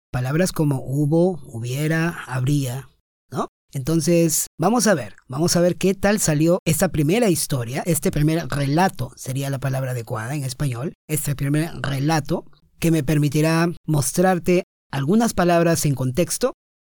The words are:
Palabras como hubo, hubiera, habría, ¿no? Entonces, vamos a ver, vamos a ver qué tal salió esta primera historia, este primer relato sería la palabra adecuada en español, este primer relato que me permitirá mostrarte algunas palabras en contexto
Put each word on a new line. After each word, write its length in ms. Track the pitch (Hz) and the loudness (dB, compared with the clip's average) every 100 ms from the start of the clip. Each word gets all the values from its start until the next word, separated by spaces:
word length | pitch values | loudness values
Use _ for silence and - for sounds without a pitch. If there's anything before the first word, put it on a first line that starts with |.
| _ | _
Palabras 400 | 127 127 156 185 | -6 -2 0 0
como 320 | - 151 131 | 0 0 0
hubo, 560 | 127 139 147 165 185 160 - | -2 -2 2 4 2 0 -10
hubiera, 640 | 113 123 135 156 160 170 - - | -10 -6 -4 -2 0 -2 -4 -6
habría, 640 | 127 127 147 131 135 - _ _ _ _ | -2 0 0 0 -6 -10 _ _ _ _
¿no? 160 | - - _ _ | -8 -8 _ _
Entonces, 760 | 139 127 165 156 170 165 - - - | -6 -2 0 2 4 4 0 -4 -2
vamos 280 | 175 240 214 | 0 2 2
a 60 | |
ver, 220 | 165 113 - - | 2 -2 -14 -10
vamos 260 | 131 175 175 | -2 0 2
a 60 | |
ver 160 | 175 165 | 2 2
qué 160 | 185 | 0
tal 260 | 190 202 214 | 2 0 0
salió 400 | - 147 165 185 - | 0 2 2 2 0
esta 240 | 156 143 | 0 0
primera 400 | 151 147 226 226 | 0 0 2 2
historia, 520 | 165 - 131 113 139 - | 2 -2 -4 -4 -4 -2
este 260 | 160 - | -2 0
primer 340 | - 151 165 135 | 0 2 0 -2
relato 640 | 143 139 156 190 - 123 - | -2 0 2 2 0 -8 -10
sería 340 | - 131 139 | -8 -6 -4
la 100 | 135 | -4
palabra 320 | 135 131 131 | -4 -4 -4
adecuada 440 | 123 113 113 110 151 | -6 -8 -8 -6 -6
en 80 | |
español, 480 | 131 - 143 120 151 - - | -6 -4 -4 -4 -8 -10 -6
este 260 | 151 147 | -4 -4
primer 380 | 131 139 151 165 139 | -4 -2 -2 -2 -6
relato 600 | 135 135 147 160 127 180 - - _ - | -6 -2 0 0 0 -4 -6 -20 _ -2
que 140 | 165 | 0
me 120 | 160 131 | 2 2
permitirá 640 | 151 147 151 156 165 170 - - | 2 2 2 2 2 0 -2 -2
mostrarte 800 | 147 131 - 185 180 175 180 - _ _ | 0 0 2 2 2 2 0 0 _ _
algunas 420 | 135 139 220 226 | -4 2 2 2
palabras 520 | - 175 170 170 160 151 | 2 4 4 4 2 0
en 100 | 127 | 0
contexto 560 | 127 127 170 - 262 - _ _ | -2 0 -2 0 -2 -4 _ _